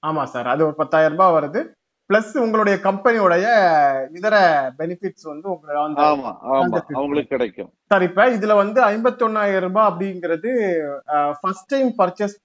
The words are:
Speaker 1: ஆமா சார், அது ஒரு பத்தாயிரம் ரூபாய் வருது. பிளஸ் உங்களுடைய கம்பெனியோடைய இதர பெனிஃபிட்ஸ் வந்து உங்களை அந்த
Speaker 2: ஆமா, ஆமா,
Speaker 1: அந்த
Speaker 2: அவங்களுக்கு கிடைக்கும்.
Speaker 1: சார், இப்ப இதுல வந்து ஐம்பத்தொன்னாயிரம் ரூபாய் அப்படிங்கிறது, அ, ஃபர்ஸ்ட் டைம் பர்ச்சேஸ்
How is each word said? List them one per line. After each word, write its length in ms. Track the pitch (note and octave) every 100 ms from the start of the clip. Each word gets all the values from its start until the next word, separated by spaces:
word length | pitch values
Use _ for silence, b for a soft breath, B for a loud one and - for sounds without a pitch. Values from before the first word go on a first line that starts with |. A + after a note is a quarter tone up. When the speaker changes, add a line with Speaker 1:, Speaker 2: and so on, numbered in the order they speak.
| D#3
Speaker 1:
ஆமா 160 | D#3
சார், 240 | C3 B2+ A#2+
அது 180 | C3+ D#3
ஒரு 100 | D3+
பத்தாயிரம் 420 | D3+ D#3+ D#3 D#3
ரூபாய் 260 | F#3+ E3
வருது. 240 | C#3+ F3+ E4 _ _ _ _
பிளஸ் 240 | G#3 G#3+ D4+
உங்களுடைய 420 | A3+ A3 G#3 G3
கம்பெனியோடைய 600 | G3 G3 B3 A3+ F#3+ F3 G#3 A#3 F#3 D#3 C#3+ C3+ C3+ E3
இதர 180 | G#3 G#3 F3+ D3+ C3 C3
பெனிஃபிட்ஸ் 460 | E3 F3 G3 -
வந்து 260 | D#3+ D3 F#3+
உங்களை 320 | F3 D3+ D3
அந்த 200 | D3+ D3
Speaker 2:
ஆமா, 360 | D3+ D3 B2 - -
ஆமா, 140 | C3+
Speaker 1:
அந்த 260 | B2 A2 -
Speaker 2:
அவங்களுக்கு 360 | C3+ C#3+ C#3+ -
கிடைக்கும். 440 | C3 A#2 - F#2+ _ _
Speaker 1:
சார், 180 | G3
இப்ப 260 | F3+ F3+ A#3
இதுல 260 | A3+ G#3 G#3
வந்து 280 | G3+ A3
ஐம்பத்தொன்னாயிரம் 760 | A#3 G#3+ A#3+ A#3+ A3+ A3 G#3 F#3+
ரூபாய் 320 | F3+ F#3+ G#3+
அப்படிங்கிறது, 880 | F3 G3 F3+ E3+ E3 G3+ B3+ G3+ E3+ D3 C#3 -
அ, 280 | D3 D3 D3
ஃபர்ஸ்ட் 240 | F#3+ F#3+ _
டைம் 280 | C#4 C4 A3+
பர்ச்சேஸ் 380 | F3+ F3+ G3+ G3+